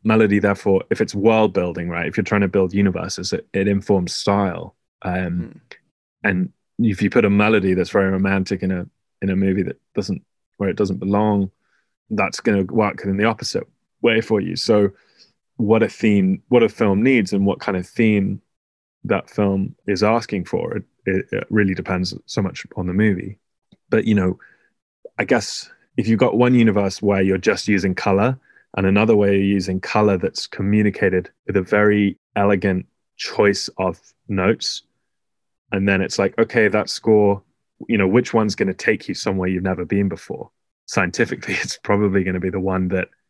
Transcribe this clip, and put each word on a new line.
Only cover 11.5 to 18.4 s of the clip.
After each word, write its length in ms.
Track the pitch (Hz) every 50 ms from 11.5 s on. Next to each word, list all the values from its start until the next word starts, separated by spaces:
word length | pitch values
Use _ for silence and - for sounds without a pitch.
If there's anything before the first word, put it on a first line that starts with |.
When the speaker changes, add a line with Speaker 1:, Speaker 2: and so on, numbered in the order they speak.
| - _ _ _ _ _ _ _ _ _ _ -
Speaker 1:
that's 280 | 107 101 95 92 - -
gonna 240 | - 117 104 98 95
work 380 | - - 107 104 101 - - -
in 120 | 101 95
the 80 | 98 107
opposite 400 | 113 110 - 120 - - - - - _ _ _ _ _ _
way 200 | - 117 110 110
for 200 | 110 - 113 101
you. 140 | 90 90 87
So 360 | - - - 110 104 101 98 - _ _ _ _ _ _ _ _ _ _ _ _
what 260 | - 107 101 110 110 110
a 60 | 98
theme, 540 | - - - 107 104 101 95 95 95 - - -
what 140 | 123 120 117
a 60 | 107
film 340 | - - 117 101 95 101 117
needs 300 | 135 135 117 98 92 104
and 120 | 98 98
what 140 | 101 - -
kind 180 | - 104 95
of 100 | 92 90
theme 540 | - - - 113 110 107 101 98 95 98 -